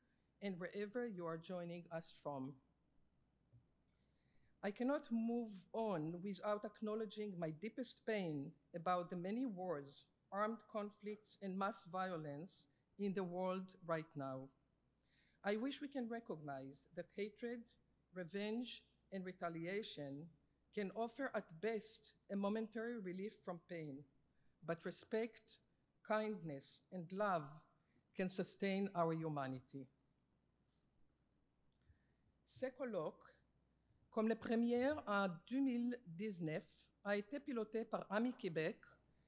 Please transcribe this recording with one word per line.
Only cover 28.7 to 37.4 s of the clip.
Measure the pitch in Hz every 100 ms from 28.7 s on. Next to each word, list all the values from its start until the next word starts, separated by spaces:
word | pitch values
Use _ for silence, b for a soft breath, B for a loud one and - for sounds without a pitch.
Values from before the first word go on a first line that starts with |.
| 190 196 175
our | 165
humanity. | 165 160 147 131 127 - 139 127 _ _ _ _ _ _ _ _ _ _ _ - _ _ _ _ _ _ _ - - _ _ _ _ -
Ce | - 262 262
colloque, | 254 190 165 - - - _ _ _ _ _ _ _
comme | 220 220
le | 220
premier | - 226 233 240 269 302 208
en | 202 190 165 -
deux | 262
mille | 269 240 240 240 175
dix-neuf, | 165 214 175 156 170 - - - _ 202
a | 208
été | -
piloté | 285